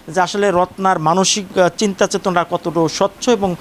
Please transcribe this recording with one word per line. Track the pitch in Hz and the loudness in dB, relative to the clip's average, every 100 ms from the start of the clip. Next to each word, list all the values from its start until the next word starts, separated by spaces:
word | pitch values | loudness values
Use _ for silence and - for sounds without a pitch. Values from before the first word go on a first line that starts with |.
| - | -6
যে | 170 | -2
আসলে | 175 202 202 | -2 0 0
রত্নার | 175 180 - 190 180 | 2 0 0 0 2
মানসিক, | 156 180 185 214 185 190 | 2 2 2 -2 -2 2
আহ, | 175 - | 2 2
চিন্তা | 208 185 196 | -2 0 -2
চেতনা | 196 196 175 165 | -2 -2 -2 -2
কতটা | 175 175 165 160 | -4 -2 0 0
স্বচ্ছ | - 196 - 247 | 0 -2 -2 -2
এবং | 226 196 170 | 0 0 -4